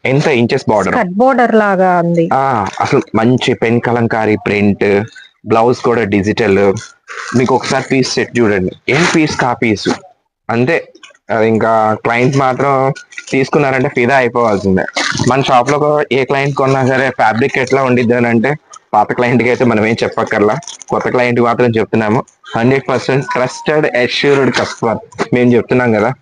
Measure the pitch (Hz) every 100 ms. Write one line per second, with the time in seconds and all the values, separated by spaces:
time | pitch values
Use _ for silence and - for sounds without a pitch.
0 | 113 135 160 127 117 135 - 107 95 151
1 | 185 190 254 269 233 220 208 185 185 175
2 | 170 170 165 127 135 117 98 - - 139
3 | - 110 113 127 - 120 117 120 120 117
4 | 117 113 107 107 - 101 104 95 104 101
5 | 113 - - _ 107 113 117 123 127 117
6 | 104 104 98 101 107 98 101 104 - _
7 | - - - 120 131 127 - 135 123 131
8 | 123 - 110 120 113 101 92 - - 135
9 | 175 170 151 - 139 120 120 101 - -
10 | - _ _ _ - 117 127 160 - _
11 | - _ - 110 110 110 113 113 107 107
12 | 113 117 127 135 131 127 139 135 135 135
13 | - - - 135 135 156 143 131 139 131
14 | 120 135 123 120 117 98 95 92 - -
15 | - - - 135 135 127 123 147 147 151
16 | 147 127 127 139 139 143 135 135 127 131
17 | 131 - 113 110 135 139 127 135 131 123
18 | 117 123 120 117 123 151 _ - _ 107
19 | 104 123 123 120 117 117 120 110 107 113
20 | 107 - 107 110 104 131 - - - 113
21 | 117 127 123 120 117 117 123 113 101 110
22 | 107 123 - _ - 117 120 135 - -
23 | - 135 139 127 127 - - 156 151 123
24 | 123 - 143 139 135 123 101 - 117 104
25 | - - - 123 123 120 - 127 123 107
26 | 110 139